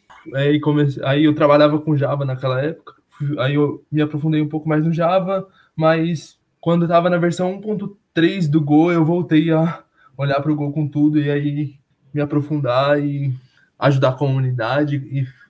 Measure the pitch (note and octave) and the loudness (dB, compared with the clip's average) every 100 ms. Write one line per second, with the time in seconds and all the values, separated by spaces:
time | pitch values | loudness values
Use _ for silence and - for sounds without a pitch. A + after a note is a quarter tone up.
0 | _ - - C3+ C#3+ D3 D3+ D3 C#3+ B2 | _ -20 -8 -2 2 2 2 2 0 0
1 | C3 D3 D#3 D3+ D3+ D3 D3+ D3+ D#3 D3 | -2 2 2 4 2 4 4 2 0 0
2 | C3+ C#3 C3+ C3 C3+ B2+ D3+ - - - | 0 -2 -4 -4 -4 -2 -4 -6 -14 -20
3 | _ - C#3+ D3 C3 D3 D3 - _ D3+ | _ -8 -6 -2 0 0 0 -2 _ -2
4 | D3+ D3+ D#3+ D#3 D3+ D#3 D#3 D#3 D#3+ E3 | -2 -2 -2 0 -2 -4 -2 0 0 0
5 | E3+ F#3+ F#3 F#3+ F#3+ _ _ - D#3+ E3 | 0 0 0 -4 -8 _ _ -2 2 2
6 | E3 E3 - _ _ _ - E3+ E3+ E3+ | 0 -4 -8 _ _ _ 0 0 2 2
7 | F3 F3 E3+ E3+ F3+ G3 G#3+ G#3 G3 - | 2 2 0 0 -4 -4 -6 -6 -8 -12
8 | _ - E3 F#3+ D#3 D#3+ C#3+ D3 E3+ E3+ | _ 0 0 0 0 0 2 4 4 2
9 | D#3 F3 D#3+ D#3 E3 D#3+ E3 D3+ - _ | 2 0 0 2 2 2 0 -4 -14 _
10 | _ - C#3 C#3 D3 D3 C#3+ D3 C#3+ D3+ | _ -6 -2 0 0 -2 -2 -4 -2 0
11 | D3+ D3+ C#3+ D3 C#3+ C#3+ C#3+ - _ _ | 2 2 0 0 -2 -2 -6 -8 _ _
12 | _ C#3+ C#3+ D3 C#3+ D3+ C3 B2 C#3 D3 | _ -6 -2 -2 -2 -2 0 2 2 2
13 | C#3+ C#3+ C#3 B2+ - _ _ - C3+ C3+ | 0 -2 -4 -6 -12 _ _ -2 0 2
14 | C3 B2+ C#3+ C3+ C3 B2 A2+ C3+ D3 C#3 | 0 0 -2 0 -2 -2 -2 0 0 -2
15 | C3+ C3+ C3 - | -4 -6 -6 -10